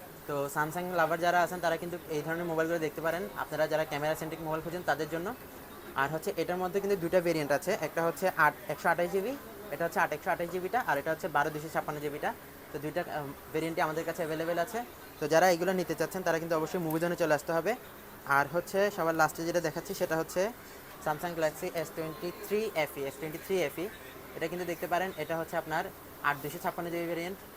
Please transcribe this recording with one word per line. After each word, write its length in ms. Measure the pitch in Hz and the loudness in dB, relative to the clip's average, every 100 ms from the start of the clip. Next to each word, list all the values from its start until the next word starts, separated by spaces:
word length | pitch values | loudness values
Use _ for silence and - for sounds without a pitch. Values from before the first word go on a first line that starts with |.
| - - - | -16 -14 -4
তো 220 | 143 139 | -2 0
স্যামসাং 440 | 151 156 170 180 | 0 0 -2 0
লাভার 280 | 180 160 170 | 2 4 4
যারা 220 | 175 175 | 4 4
আছেন, 180 | 165 180 | 4 2
তারা 160 | 170 165 | 0 0
কিন্তু 220 | 175 156 - | -2 -6 -4
এই 140 | 156 | -2
ধরনের 220 | 147 165 | 0 -2
মোবাইলগুলো 340 | 170 160 160 170 | 0 2 2 2
দেখতে 220 | 156 160 | 0 -2
পারেন, 280 | 160 165 202 - | -2 -2 -4 -6
আপনারা 300 | 151 151 156 | -4 0 2
যারা 180 | 151 | 2
ক্যামেরা 300 | 156 143 151 | 0 0 0
সেন্ট্রিক 260 | 156 160 160 | 0 -4 -4
মোবাইল 220 | 160 160 | -2 -2
খুঁজেন 200 | 160 175 175 | -2 -4 0
তাদের 200 | 143 156 | 0 0
জন্য। 220 | 165 185 262 - - - - - - | -2 -4 -6 -12 -16 -16 -14 -6 0
আর 120 | 139 | 0
হচ্ছে 240 | 160 202 - | 0 -2 -2
এটার 200 | 165 180 | 0 0
মধ্যে 240 | 185 196 | 0 0
কিন্তু 160 | 196 202 | 2 0
দুইটা 240 | 165 185 | 4 4
ভেরিয়েন্ট 320 | 175 160 143 | 4 2 4
আছে, 240 | 139 - - | 2 2 0
একটা 220 | 151 - | 0 0
হচ্ছে 280 | 165 165 185 - | 0 2 0 6
আট 180 | 151 - - | 6 6 -6
একশো 200 | 151 180 | 0 2
আঠাশ 220 | 165 175 | 4 4
জিবি, 260 | 190 202 285 - - - | 2 0 -4 -8 -12 -8
এটা 140 | 147 | -2
হচ্ছে 160 | 170 185 | 0 2
আট 120 | 165 | 2
একশো 180 | 151 - | 2 0
আঠাশ 180 | 165 175 | 0 0
জিবিটা, 320 | 180 180 240 165 | -2 0 0 2
আর 120 | 143 | 2
এটা 120 | 160 | 2
হচ্ছে 180 | 160 180 | -2 2
বারো 220 | 147 147 | 2 2
দুইশো 180 | 151 156 | 0 -2
ছাপ্পান্ন 280 | 160 156 151 | -2 -2 -2
জিবিটা। 340 | 147 147 170 247 - - - | -4 -2 -4 -4 -12 -16 -10
তো 60 | 151 | -6
দুইটা, 220 | 151 165 | -4 -2
আহ, 260 | 175 151 139 139 - | -2 -4 -6 -8 -4
ভেরিয়েন্টই 280 | 156 165 165 | -2 0 0
আমাদের 240 | 160 156 | 0 0
কাছে 120 | 165 160 | -2 -2
অ্যাভেলেবেল 420 | 160 156 165 170 | -2 -2 0 0
আছে। 260 | 170 226 240 - - - | 0 -2 -6 -12 -14 -4
তো 80 | 151 | 4
যারা 220 | 160 180 | 6 8
এগুলো 220 | 170 180 | 6 4
নিতে 220 | 185 170 | 2 0
চাচ্ছেন, 280 | 156 160 185 | 0 0 0
তারা 160 | 180 160 | 0 0
কিন্তু 180 | 165 165 | 2 0
অবশ্যই 220 | 160 185 | 0 0
মুভি 220 | 165 160 | 2 2
জোনে 160 | 175 170 | 2 2
চলে 180 | 165 | 4
আসতে 180 | 147 - | 4 2
হবে। 220 | 165 170 240 - - - - - | 0 2 -2 -6 -16 -16 -8 4
আর 200 | 139 139 | 4 4
হচ্ছে 380 | 170 - 196 202 196 | 0 0 4 4 4
সবার 180 | 165 | 2
লাস্টে 300 | 160 156 - | 6 4 4
যেটা 160 | 165 170 | 0 2
দেখাচ্ছি, 340 | 160 160 - | 2 -2 -6
সেটা 220 | 196 180 160 | -2 0 0
হচ্ছে 360 | 160 180 202 240 - - - - | 0 0 0 -2 -14 -16 -16 -6
Samsung 300 | - 151 175 165 | -2 -2 -2 0
Galaxy 320 | 156 151 180 | 0 0 -4
এস 140 | 170 156 - | -2 -4 -4
টোয়েন্টি 360 | 160 156 175 - - | -6 -4 -6 -6 -2
থ্রি 240 | 208 220 | 0 2
এফ 240 | 160 147 - | 2 0 0
ই, 20 | |
এস 120 | 139 | -4
টোয়েন্টি 240 | - 156 156 | -4 -6 -6
থ্রি 180 | - 190 | 0 2
এফ 160 | 147 - | 2 0
ই। 100 | 196 - - - - - | -6 -6 -14 -14 -12 -4
এটা 100 | 160 | -4
কিন্তু 200 | 175 175 | -2 -4
দেখতে 200 | 165 175 | -4 0
পারেন, 260 | 170 185 160 | 0 0 -2
এটা 200 | 151 165 | -2 -2
হচ্ছে 200 | 160 170 | -2 -2
আপনার 280 | 156 156 190 - - - | 0 -2 -2 -8 -16 -2
আট 140 | 147 143 | 0 0
দুইশো 160 | 143 170 | -2 -4
ছাপ্পান্ন 280 | 185 175 170 | -4 -2 -2
জিবি 160 | 170 170 | -2 -2
ভেরিয়েন্ট, 320 | 165 175 196 - | -2 -4 -6 -12